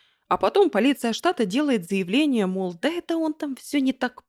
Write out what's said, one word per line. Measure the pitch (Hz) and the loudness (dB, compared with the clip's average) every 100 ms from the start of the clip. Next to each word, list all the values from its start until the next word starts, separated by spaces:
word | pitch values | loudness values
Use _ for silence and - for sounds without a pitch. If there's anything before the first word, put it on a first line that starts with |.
| _ _ - | _ _ -4
А | 180 | 0
потом | 190 - 381 | 2 4 4
полиция | - 254 262 233 | 4 2 2 -2
штата | 220 339 359 214 | 0 -2 0 0
делает | 226 302 226 170 | 0 0 0 0
заявление, | 196 180 240 302 240 190 | -4 0 0 2 2 0
мол, | 185 185 | -2 -4
«Да | 170 277 | -2 -4
это | 349 - 330 | -4 -4 -2
он | 320 | -2
там | 302 294 254 | -4 -8 -10
все | - 285 | -4 0
не | 262 | 0
так | 262 247 - | -2 -4 -6